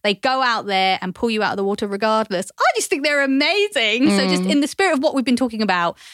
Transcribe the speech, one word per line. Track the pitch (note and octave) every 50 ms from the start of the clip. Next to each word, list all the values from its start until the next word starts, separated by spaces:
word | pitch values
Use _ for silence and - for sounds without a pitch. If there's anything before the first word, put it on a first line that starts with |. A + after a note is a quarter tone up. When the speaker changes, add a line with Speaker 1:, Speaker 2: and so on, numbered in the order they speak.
| -
Speaker 1:
They | G#3 G#3
go | G3+ - C4 C4 C4 C4
out | B3 A#3 G#3+ -
there | G3+ G3 F#3+ F#3+ F#3+ F#3 F3+
and | - F#3+ F3+
pull | - - A#3
you | A3 G#3+ G#3
out | F3+ -
of |
the | G3+ G3
water | G3 G3+ G#3 A3+
regardless. | G3+ G3 G3+ G#3+ A3 A3 A3 A3 - G3 F3 G3 - - -
I | - F#5 D#5
just | A#4+ - -
think | F#4+ D4 C4+
they're | D4+ D4 C#4+ C#4
amazing. | C4+ C4+ C4+ D4 D#4 F4 G#4 G4+ G#4 G#4 D#4 A3+ G#3+ G#3+ A#3+ C4 -
So | G3+ G3 - F#3+
just | F3+ F3+ F#3
Speaker 2:
Mm. | F#3
Speaker 1:
in | - C#4+
the | C#4+ -
spirit | - - G4 F#4+ D#4+
of | C4+ C#4
what | D4+ -
we've | C4+ A#3+
been | C4+ B3
talking | A#3 C4 A#3+ A3 G#3+ A3
about, | G3 F#3 F3 E3+ E3+ - - - -